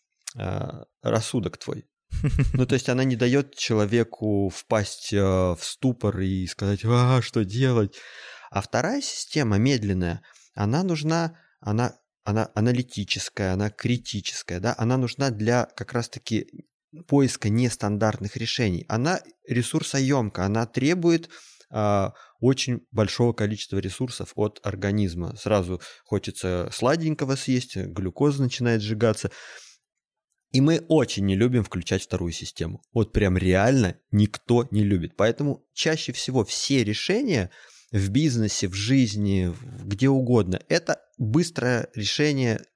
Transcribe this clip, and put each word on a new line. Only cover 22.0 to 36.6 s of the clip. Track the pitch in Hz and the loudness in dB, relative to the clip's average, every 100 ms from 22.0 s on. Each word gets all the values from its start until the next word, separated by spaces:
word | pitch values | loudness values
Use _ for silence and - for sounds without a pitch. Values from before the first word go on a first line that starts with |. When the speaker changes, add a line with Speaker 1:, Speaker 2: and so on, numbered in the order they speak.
| 95 - - - | 0 -6 -20 0
Speaker 1:
очень | 123 135 - 120 _ | 2 2 0 -4 _
большого | 113 104 - 120 | 0 0 2 0
количества | - 104 107 - 98 | 2 -2 -2 -4 -4
ресурсов | 95 - 127 - - - | -4 -4 -6 -6 -10 -2
от | 104 - | -2 -2
организма. | 104 98 101 104 98 85 87 - | -8 -4 0 2 0 -2 -6 -6
Сразу | 101 104 90 90 - - - | 0 0 0 -6 -10 -20 -6
хочется | 101 - - 92 90 85 | -4 -4 -8 -4 -4 -4
сладенького | - 120 170 160 151 135 135 | -2 0 0 0 -2 -2 -4
съесть, | - 127 - - | 0 -2 -2 -8
глюкоза | 95 87 92 - 147 143 | -8 -4 -6 0 0 2
начинает | 127 - 120 113 | -2 0 0 0
сжигаться. | 104 110 117 107 - - - - - _ _ _ _ _ _ _ _ | -2 0 0 0 -4 -10 -20 -20 -20 _ _ _ _ _ _ _ _
И | 131 | 2
мы | 143 165 165 | 4 2 4
очень | 160 123 - 98 | 2 2 0 0
не | 95 | 4
любим | 123 123 | 4 2
включать | 101 92 - 95 | 0 -4 -2 -4
вторую | - 90 85 | -2 -4 -4
систему. | 82 - - 82 98 _ | -6 -12 -8 -8 -8 _
Вот | 117 107 | -2 0
прям | 110 98 92 | 2 2 4
реально | 92 92 110 135 98 - - | 4 4 4 4 2 0 -2
никто | 104 104 - - 120 120 | 2 2 0 2 2 4
не | 101 | 0
любит. | 101 95 80 - | 2 2 -2 0
Поэтому | 107 117 143 - _ | 2 2 -2 -4 _
чаще | - 160 160 - | -4 -2 -2 -4
всего | 123 - 127 101 | -8 -2 0 0
все | - | -2